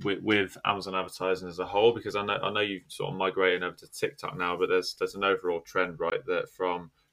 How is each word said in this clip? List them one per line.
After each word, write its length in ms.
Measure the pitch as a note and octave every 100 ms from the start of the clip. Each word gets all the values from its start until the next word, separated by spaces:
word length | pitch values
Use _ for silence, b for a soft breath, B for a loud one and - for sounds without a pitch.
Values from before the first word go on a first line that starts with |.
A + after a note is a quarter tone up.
with, 180 | G2+ F#2
with 340 | G2 G#2 F#2+ -
Amazon 300 | G2+ G2 F#2
advertising 540 | F#2+ F2+ - F#2 F2+ F2+
as 100 | E2+
a 80 | F2+
whole? 260 | G2+ A2+
Because 220 | A2+ G#2+
I 100 | G2+
know, 140 | G2+ G2+
I 120 | F#2+
know 80 | G#2
you've 240 | G#2 F#2+ -
sort 240 | - F#2+
of 80 | F#2+
migrating 460 | F#2+ F#2 F#2 F2+
over 100 | F2+
to 160 | E2+ -
TikTok 480 | - - - F2+ F#2
now, 180 | F2+ F2
but 120 | F2+
there's, 260 | F#2 F2+
there's 220 | - F#2 G2
an 80 |
overall 360 | G2 F#2+ F2+ E2+
trend, 380 | - F#2+ F2+ D#2+
right, 260 | E2+ - -
that 240 | F2 -
from 420 | - F2+ F2+ E2+ _ _